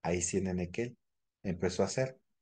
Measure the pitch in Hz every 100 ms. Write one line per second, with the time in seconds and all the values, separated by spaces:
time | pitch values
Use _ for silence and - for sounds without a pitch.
0 | - 90 - 98 92 90 87 90 120 -
1 | _ _ _ _ 101 87 90 - 95 -
2 | 131 - _ _